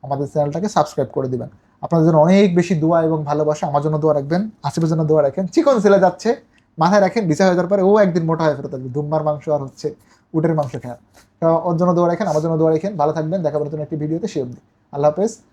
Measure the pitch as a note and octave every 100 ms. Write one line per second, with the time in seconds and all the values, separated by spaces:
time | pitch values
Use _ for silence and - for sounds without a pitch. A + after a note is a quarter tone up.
0 | C3+ C#3 C#3+ D#3 D3 D3+ G#3+ - - -
1 | C3+ - C3 B2+ A#2+ - _ _ - E3+
2 | D#3+ D#3+ D#3+ G3 G3+ F3 F3 F3 D#3+ E3+
3 | D#3+ D#3+ D3 D3 D3+ D3+ E3 C#3+ D3+ D#3
4 | D#3 D3 C#3 E3+ G#3+ - D3 - E3 D#3+
5 | D#3 D#3 C#3+ D#3+ F#3+ - D#4+ B3+ G3+ G3
6 | F3+ F3+ A3 - _ _ _ - D#3+ G#3
7 | F#3+ G#3 F#3+ D3+ F#3+ F3+ F3 G3+ F#3+ G#3+
8 | G3 F3 D#3+ D#3+ D#3+ C#3 C#3+ C3+ C3 B2+
9 | D3 D#3 D3+ D3 D#3+ D3 C3+ - D3+ D3
10 | _ _ _ D#3+ D#3 D#3 C#3 C3 B2 A#2+
11 | _ _ _ _ E3 E3 F3+ E3 F3+ F3
12 | F3 F3 G3+ D3+ E3 D#3+ D#3+ D#3 F#3+ G3+
13 | D3 D#3 D#3 F#3+ D#3 D3 D3 D#3 D3+ D#3+
14 | D3+ D#3+ G3 D#3+ B2+ A#2 _ _ _ C#3+
15 | D3 D3+ G#3+ - _